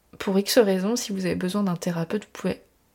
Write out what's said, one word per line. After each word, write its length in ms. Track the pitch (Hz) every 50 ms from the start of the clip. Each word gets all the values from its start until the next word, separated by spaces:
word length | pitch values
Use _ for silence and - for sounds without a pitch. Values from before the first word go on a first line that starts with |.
| _ _ -
pour 220 | - - 208 190 190
X 180 | 202 - -
raisons, 380 | 262 220 196 190 185 185 208 233
si 180 | 240 - - 202
vous 120 | 190 185
avez 80 | 175 170
besoin 280 | 175 185 185 185 208 208
d'un 120 | 185 170
thérapeute, 480 | 160 - 180 170 165 165 - - 214 -
vous 80 | - -
pouvez 280 | - - 185 196 - - _ _ _ _ _ _